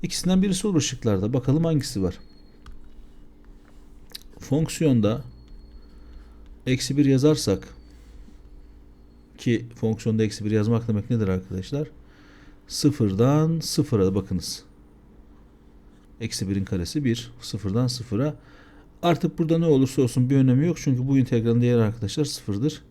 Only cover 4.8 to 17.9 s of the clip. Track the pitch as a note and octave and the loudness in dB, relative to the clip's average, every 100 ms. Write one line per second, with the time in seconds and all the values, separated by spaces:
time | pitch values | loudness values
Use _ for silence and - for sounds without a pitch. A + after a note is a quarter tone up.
4.8 | D#3+ B2 G2+ A#2 - - - - - - | 2 4 2 0 -6 -18 -20 -20 -20 -20
5.8 | - - - - - - - - - C3 | -20 -20 -20 -20 -20 -20 -20 -14 -4 -2
6.8 | - C3+ C#3+ C3+ D3 D3+ - F#2 - - | -2 2 4 6 4 2 0 -2 -4 -20
7.8 | - - - - - - - - - - | -20 -20 -20 -20 -20 -20 -20 -20 -20 -20
8.8 | - - - - - - - A2+ - - | -20 -20 -20 -20 -20 -8 -2 -2 -4 -6
9.8 | A2+ A2 - A2 A2 G#2+ G#2 G#2+ G#2 A#2 | -4 -2 -2 0 0 -2 0 0 2 0
10.8 | A#2 G#2+ G2+ B2 G2+ F#2 F#2 F#2 F#2 C#3 | 0 -2 0 -2 0 -2 -2 -8 -6 -6
11.8 | D3+ - - - - - - - - - | -6 -10 -20 -20 -20 -20 -20 -20 -12 0
12.8 | D3 - G#2+ F#2+ B2 D3+ D#3+ E3 - - | 2 4 0 4 4 4 2 0 -2 -2
13.8 | C#3 A2 F#2+ G2 F#2+ F#2 - - - - | 0 2 2 2 -2 -6 -6 -12 -14 -20
14.8 | - - - - - - - - - - | -20 -20 -20 -20 -20 -20 -20 -20 -20 -20
15.8 | - - - - A2 - F#2+ G2 G2 F#2+ | -20 -20 -20 -12 -8 -6 -2 -2 -2 -4
16.8 | E2+ D#3 C3+ A2+ - - - G#2+ G2+ G2+ | -4 -2 -2 -2 -6 -16 -10 -8 -2 0
17.8 | B2+ | 0